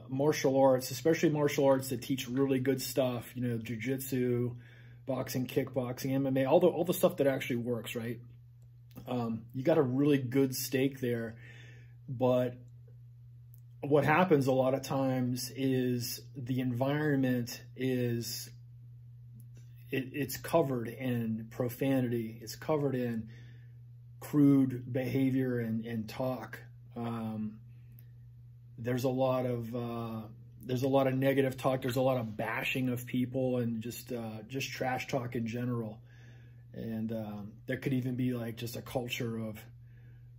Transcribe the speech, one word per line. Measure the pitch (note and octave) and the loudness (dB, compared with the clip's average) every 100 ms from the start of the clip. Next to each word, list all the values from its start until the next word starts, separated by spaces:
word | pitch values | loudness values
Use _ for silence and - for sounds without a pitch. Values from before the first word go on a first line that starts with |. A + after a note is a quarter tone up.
| - | -6
martial | C3+ D3 D3 C#3 C3+ | 0 2 2 4 6
arts, | C3+ B2+ - | 6 6 2
especially | B2 D#3+ D#3+ E3 | 0 2 4 4
martial | D3 C#3+ - C3+ | 4 2 4 6
arts | C3+ B2+ | 4 2
that | A#2 | -4
teach | - B2+ A#2+ | -2 -4 -2
really | B2+ C3+ C3 | 0 2 2
good | C3 C3 | 2 0
stuff, | - - B2+ A#2+ - B2 | 0 0 0 0 -6 -4
you | B2 | -2
know, | A#2 | -2
jujitsu, | A2+ A2+ A#2+ C3 - C3 B2 A#2+ B2 - - - - - - | -4 -4 -4 -4 -2 0 2 2 0 -4 -14 -20 -20 -12 -6
boxing, | B2+ B2+ C3+ B2 | -6 -4 -4 -2
kickboxing, | C#3+ C3 C3 B2 B2 C3 | 0 0 -2 -4 -4 -2
M | C3+ C#3 | 0 2
M | C3 | 2
A, | C3+ | 6
all | E3+ | 6
the, | F3 | 6
all | D3 | 4
the | F3 | 0
stuff | E3+ F3+ - | 2 2 4
that | C#3 | 2
actually | C3 - A#2+ | 2 0 -2
works, | A#2+ A#2 - | -2 -4 -4
right? | A#2+ A2+ A#2 - - - - - - - - - | -6 -6 -8 -12 -20 -20 -20 -20 -20 -20 -14 -6
Um, | B2 A#2 A2+ - | -2 -2 -4 -6
you | C3 | -2
got | C3 D#3+ | 4 6
a | |
really | B2+ B2+ D3 C#3 | 6 4 4 4
good | A#2+ C#3 C3+ B2+ | 4 2 2 0
steak | - C3 C#3 C#3 | -2 2 2 0
there, | B2 A#2+ A2+ - - - - - - - - | -2 0 -2 -8 -16 -20 -20 -20 -20 -18 -10
but | A#2+ B2+ B2+ B2 - - - - - - - - - - - - - | 0 2 4 2 -4 -16 -20 -20 -20 -20 -20 -20 -20 -20 -20 -20 -8
what | C#3+ D3 | 2 4
happens | C3+ D#3 F#3 D3 C3+ | 6 6 6 6 6
a | |
lot | C3 C3 | 4 4
of | C3+ | 2
times | - C#3 C3+ B2+ B2 B2 - | 0 0 0 0 0 -2 -6
is | C3+ C3+ B2+ B2+ B2 A#2 - - C#3 | -2 0 2 2 0 -4 -8 -12 -10
the | A#2+ B2+ | -4 -2
environment | B2+ A#2+ C3+ D3 D3+ C3+ B2+ B2 A#2 - - - | 0 0 0 0 2 2 2 0 -2 -8 -14 -4
is, | C3 B2+ A#2+ A#2 A#2 - - - - - - - - - - - - - - - - | -2 0 0 0 -4 -8 -10 -16 -18 -20 -18 -18 -18 -20 -18 -18 -18 -18 -18 -20 -6
it, | C3+ - | -4 -2
it's | D3 C3+ - | -4 -4 -6
covered | - E3+ C#3+ B2 A2+ | 0 2 2 0 -4
in | A2+ C3 A#2+ A2+ A2 A2 | -4 -2 0 -2 -4 -6
profanity, | - B2 - C3+ C3 B2 A#2+ A2 A2+ | -4 -2 0 2 2 2 0 -4 -8
it's | A2 - | -12 -8
covered | - D3+ C#3 | -2 0 2
in | B2+ A#2+ A2+ - - - - - - - - - - | 0 -2 -2 -6 -12 -18 -18 -20 -20 -20 -20 -20 -18
crude | - D3+ C#3+ C#3 B2+ B2 B2+ | 0 6 8 8 4 0 -4
behavior | B2+ B2+ C3+ C3+ C3 B2+ A#2+ | -4 -2 2 2 2 0 0
and, | A2+ A2 A2+ | -2 -4 -4
and | A2+ G#2 | -6 -6
talk. | - B2+ B2 - - - - - A#2 | -4 -4 -4 -8 -14 -16 -20 -14 -8
Um, | A#2 A#2 A2 A2 G#2+ - - - - - - - - - - - - - | -6 -4 -6 -6 -6 -10 -18 -20 -20 -20 -20 -20 -20 -20 -20 -20 -18 -6
there's | A2+ B2+ | -2 0
a | C3 | 2
lot | B2+ C3 B2+ B2 | 2 2 2 0
of, | A#2+ A2+ | -2 -4
uh, | A#2+ A#2 A#2 A2+ A2+ A2+ - - - | -4 -4 -4 -6 -8 -10 -14 -20 -12
there's | - B2 | -4 0
a | C3+ | 4
lot | C3+ C3 | 4 4
of | |
negative | C3 C#3 C#3 C3+ - | 2 2 4 2 0
talk. | C#3 B2+ | 0 0
There's | C3 B2+ | 0 2
a | |
lot | C3 B2+ | 2 2
of | A2+ G#2 | -2 -4
bashing | A2 A#2+ C3+ C3 B2+ | -4 -2 -2 0 0
of | B2 - | -2 -2
people | B2+ B2 C3 C3 B2 | -2 0 0 0 0
and | A#2 A2+ | 0 -2
just, | A#2 - - | -6 -8 -8
uh, | A#2+ A2 A2 G#2+ | -8 -8 -10 -8
just | C3+ - | -6 -4
trash | - C3 B2 - | -4 -2 -2 -2
talk | C#3 A#2+ | -2 -2
in | A#2+ A2+ | -4 -4
general. | A#2+ B2 A#2+ A2 - - - - - - - - | -2 -2 -2 -4 -10 -18 -20 -20 -20 -20 -20 -16
And, | - A2+ A2+ A2 | -10 -6 -4 -4
um, | A2+ G#2+ G#2 G2+ - - | -4 -8 -10 -12 -12 -6
there | B2+ | -4
could | C#3 | 0
even | B2+ B2+ A#2+ | -2 -2 -2
be, | B2+ | -2
like, | A#2+ A2+ A2+ | -2 -6 -6
just | A2+ A#2 | -8 -10
a | |
culture | - C3 A#2+ - A#2 A2+ | -6 -4 -4 -4 -4 -4
of, | A2 G#2+ - - - - - - - | -6 -10 -14 -20 -20 -20 -20 -20 -20